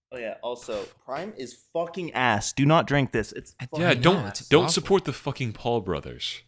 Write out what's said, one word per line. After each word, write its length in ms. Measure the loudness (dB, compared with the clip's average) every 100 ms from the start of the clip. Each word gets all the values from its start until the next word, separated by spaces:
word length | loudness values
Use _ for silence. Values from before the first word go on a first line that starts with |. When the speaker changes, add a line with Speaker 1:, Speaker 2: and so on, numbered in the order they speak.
| -16
Speaker 1:
Oh 40 | -10
yeah. 180 | -8 -6
Also, 420 | -8 -8 -6 -6 -8 _
Prime 280 | -10 -8 -8 -10
is 200 | -14 -14 _
fucking 400 | -4 -4 -4 -4
ass. 400 | 0 2 2 0
Do 120 | 2
not 220 | 4 4 4
drink 260 | 0 2
this. 200 | 0 -2
It's 220 | -8 -14 -14
Speaker 2:
I 60 | -8
Speaker 1:
fucking 140 | 0
Speaker 3:
Yeah, 120 | 2
don't, 280 | 6 6 4
Speaker 2:
know, 60 | 0
it's 200 | -8 4
Speaker 3:
don't 160 | 4
Speaker 2:
awful. 80 | 6
Speaker 3:
support 320 | 0 4 2
the 80 | 2
fucking 400 | -6 -6 -6 -6
Paul 280 | -4 -2 0
brothers. 600 | 0 -4 -4 -10 -10 -10